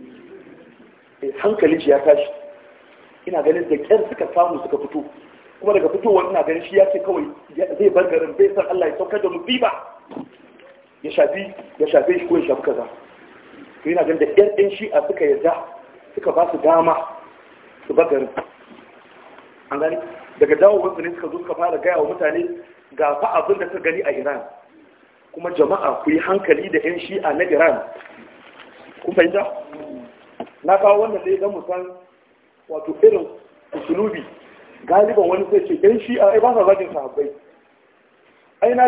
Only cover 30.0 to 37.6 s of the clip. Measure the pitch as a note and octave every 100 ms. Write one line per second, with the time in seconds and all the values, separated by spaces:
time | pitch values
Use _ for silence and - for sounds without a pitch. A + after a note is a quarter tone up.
30 | - - _ - - _ D#3 G3 G3+ G#3
31 | A3+ G3 F3+ F#3+ G3 F3+ - F3+ F3+ F3+
32 | _ _ _ _ _ _ - D#3 - -
33 | A3 G3+ - - - _ _ - - F3
34 | G#3+ E3+ - - - - - - - F3+
35 | G#3 G#3 F3 F#3+ F#3+ G3+ - E3 G3 A#3
36 | - B3 G3 A3 B3 A3+ F#3+ F#3+ F#3 D#3
37 | C3+ D3 C#3+ - _ _